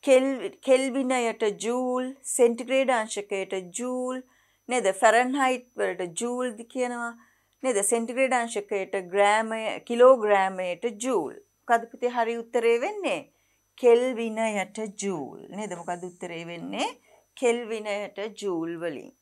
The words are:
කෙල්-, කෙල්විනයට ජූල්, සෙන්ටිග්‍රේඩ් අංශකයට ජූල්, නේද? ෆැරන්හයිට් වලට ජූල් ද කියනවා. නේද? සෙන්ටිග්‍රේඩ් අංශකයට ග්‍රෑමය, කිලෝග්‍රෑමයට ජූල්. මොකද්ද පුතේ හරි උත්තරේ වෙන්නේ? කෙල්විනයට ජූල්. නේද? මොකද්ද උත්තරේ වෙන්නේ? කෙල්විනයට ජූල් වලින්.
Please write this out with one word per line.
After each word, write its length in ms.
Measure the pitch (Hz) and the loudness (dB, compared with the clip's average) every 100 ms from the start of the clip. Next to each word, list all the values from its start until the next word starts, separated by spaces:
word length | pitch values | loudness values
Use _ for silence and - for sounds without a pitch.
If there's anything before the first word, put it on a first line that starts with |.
කෙල්-, 480 | - 262 262 269 196 - | 6 4 4 -2 -6 -8
කෙල්විනයට 840 | - 262 269 247 254 254 233 226 220 185 | 2 2 4 -2 0 0 0 0 -2 -2
ජූල්, 460 | 202 247 254 254 254 269 | -4 -2 0 -2 -4 -8
සෙන්ටිග්‍රේඩ් 680 | - - 240 233 247 262 262 | -8 2 4 4 0 0 2
අංශකයට 640 | 240 220 - 202 196 185 190 180 | 0 0 -6 -6 -6 -4 -6 -8
ජූල්, 520 | 175 247 254 254 254 254 _ _ _ - | -10 -6 -4 -4 -8 -12 _ _ _ -4
නේද? 180 | 247 196 | 0 0
ෆැරන්හයිට් 720 | 190 226 220 254 277 262 254 247 | 4 4 6 2 0 0 0 -6
වලට 380 | - 202 180 180 | -6 -4 -4 -6
ජූල් 400 | 165 233 247 254 220 | -6 -6 -4 -6 -8
ද 80 | |
කියනවා. 480 | 233 262 247 240 233 233 _ _ _ _ | -12 -6 -4 -4 -8 -12 _ _ _ _
නේද? 160 | 262 214 | -2 0
සෙන්ටිග්‍රේඩ් 500 | 208 233 226 247 269 | 2 0 -2 -2 0
අංශකයට 600 | 247 233 226 202 208 190 196 180 | 2 0 -6 -4 -4 -2 -6 -4
ග්‍රෑමය, 560 | 190 202 214 226 220 220 - | 4 4 4 0 -4 -6 -8
කිලෝග්‍රෑමයට 1040 | - 233 247 262 208 202 190 185 185 170 240 208 | -6 8 10 10 6 4 4 -2 -4 -4 -6 -6
ජූල්. 380 | 240 233 139 - _ _ | -2 -2 -2 -10 _ _
මොකද්ද 260 | - 233 233 | 0 0 0
පුතේ 240 | - 240 | -6 -4
හරි 260 | 240 226 233 | -2 -2 -2
උත්තරේ 400 | 233 240 233 233 | -4 0 2 2
වෙන්නේ? 400 | 294 427 339 175 - _ _ _ _ _ | 0 -4 -4 -4 -6 _ _ _ _ _
කෙල්විනයට 1000 | 247 233 254 233 233 214 226 208 190 - 214 | 6 6 4 -2 -4 -2 -2 -2 -6 -6 -10
ජූල්. 480 | 196 196 175 127 - - | -6 -6 -4 -8 -12 -14
නේද? 260 | 185 214 175 | -10 -10 -10
මොකද්ද 260 | 170 175 | -8 -8
උත්තරේ 420 | 180 175 180 170 170 | -8 -12 -12 -10 -10
වෙන්නේ? 400 | 170 175 202 415 480 _ _ _ - | -12 -10 -6 -6 -6 _ _ _ -2
කෙල්විනයට 840 | 247 233 233 220 214 202 202 - 214 | 0 0 -2 -8 -4 -6 -6 -8 -10
ජූල් 440 | 202 202 175 165 170 | -6 -4 -4 -4 -6
වලින්. 320 | 170 139 - _ | -6 -8 -14 _